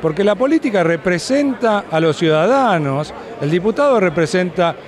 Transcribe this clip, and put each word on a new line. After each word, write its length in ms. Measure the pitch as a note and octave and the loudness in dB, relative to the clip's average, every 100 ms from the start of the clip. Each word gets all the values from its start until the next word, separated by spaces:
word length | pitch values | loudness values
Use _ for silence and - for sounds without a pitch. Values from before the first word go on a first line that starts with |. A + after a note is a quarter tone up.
porque 220 | D#3+ D#3 | -4 0
la 140 | G3+ G3+ | 0 2
política 480 | C4 D#4+ C#4+ G3+ | 2 0 0 0
representa 1000 | E3 E3+ F#3 F3 - C#4 C#4+ B3+ A3+ G#3 G3+ | 2 0 0 -2 0 0 0 0 0 0 -2
a 80 | D#3+ | 0
los 180 | D#3+ D3 | 0 2
ciudadanos, 960 | E3 D#3 F#3 C4+ B3 F3 C#3+ C3+ D3+ - - - | 2 2 2 2 2 0 0 -4 -6 -10 -14 -6
el 100 | C#3+ | -2
diputado 480 | E3+ G3+ A3 C#4+ A#3 | 0 0 0 2 4
representa 800 | F3+ D#3 D3+ F#3 F3+ D#3+ E3+ C#3 | 2 0 0 0 -2 0 -2 -2